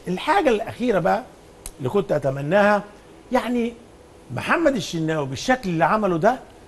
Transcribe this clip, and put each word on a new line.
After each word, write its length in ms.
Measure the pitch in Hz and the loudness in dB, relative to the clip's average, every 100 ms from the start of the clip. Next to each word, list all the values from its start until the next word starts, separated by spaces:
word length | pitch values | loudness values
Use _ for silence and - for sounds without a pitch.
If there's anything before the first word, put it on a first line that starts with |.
| - | -6
الحاجة 420 | 185 - 392 311 | -6 0 2 2
الأخيرة 500 | 208 - 202 247 190 | 0 -2 -4 0 2
بقى 240 | 180 202 254 - - - - - | 2 0 -2 -20 -20 -20 -18 -8
اللي 120 | 131 | -2
كنت 220 | 202 - | -2 0
أتمناها، 720 | 151 139 139 143 196 208 208 202 - - - - | -2 -2 -4 0 4 4 2 -2 -18 -20 -20 -4
يعني 420 | 247 233 247 233 - - - - - - 120 | -2 0 -2 -2 -6 -20 -20 -20 -20 -12 -8
محمد 400 | - 302 311 254 | -2 2 2 0
الشناوي 500 | - 165 160 160 135 | -4 -4 -2 -2 -4
بالشكل 440 | 131 - 254 190 | -6 -2 0 0
اللي 160 | 165 160 | 2 2
عمله 320 | 220 202 165 | 2 0 2
ده 220 | 196 254 - - | 2 0 -8 -20